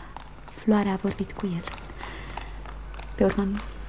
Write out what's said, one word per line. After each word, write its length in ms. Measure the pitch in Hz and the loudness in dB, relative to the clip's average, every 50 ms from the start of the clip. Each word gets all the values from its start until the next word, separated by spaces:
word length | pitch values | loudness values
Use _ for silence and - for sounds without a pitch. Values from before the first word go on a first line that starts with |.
| - - - - - - - - - - - | -10 -10 -12 -12 -12 -12 -14 -14 -14 -14 -14
floarea 380 | - - 220 214 208 202 202 190 | 0 6 6 6 8 6 4 2
a 60 | 190 - | 2 2
vorbit 300 | 196 - - 196 - - | 0 2 2 -2 -4 -2
cu 140 | - - | -2 0
el. 180 | 196 175 165 - - - - - - - - - - - - - - - - - - - - - - - - - - - - - - - | 0 0 0 -2 -4 -8 -8 -10 -10 -10 -10 -8 -8 -8 -8 -8 -8 -8 -8 -8 -8 -8 -8 -8 -8 -8 -8 -8 -8 -8 -8 -8 -8 2
Pe 100 | - 208 | 6 6
urmă 180 | 190 190 - 202 | 6 6 6 4
am 200 | 190 202 208 - - - - - | 4 2 0 -2 -4 -8 -8 -8